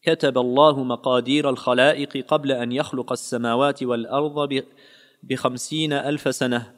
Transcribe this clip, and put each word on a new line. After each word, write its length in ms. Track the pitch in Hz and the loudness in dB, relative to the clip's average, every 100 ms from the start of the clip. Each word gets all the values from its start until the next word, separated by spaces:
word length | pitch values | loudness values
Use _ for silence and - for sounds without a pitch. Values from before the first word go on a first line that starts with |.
كتب 360 | - 160 143 127 | 0 2 2 2
الله 460 | 123 127 151 139 | 2 6 6 6
مقادير 680 | 127 117 135 127 120 143 147 | -2 -4 2 2 2 0 0
الخلائق 760 | 127 - 123 135 143 139 139 123 | -2 0 4 4 4 -4 -8 -2
قبل 240 | 156 139 | -2 0
أن 200 | 127 120 | -2 -2
يخلق 400 | 123 147 131 120 | -4 -4 -6 -6
السماوات 720 | 123 - 120 120 117 143 139 | -6 -6 -4 0 2 2 0
والأرض 720 | 127 117 113 135 151 147 143 | -4 -4 -2 -2 -2 -4 -2
ب-، 100 | 135 - _ - - _ _ | -4 -6 _ -20 -20 _ _
بخمسين 680 | 131 131 131 123 - 156 156 | -8 -2 -2 -4 -8 -6 -4
ألف 420 | 143 135 147 135 131 | -4 -4 -4 -4 -4
سنة 360 | 127 120 113 | -4 -4 -8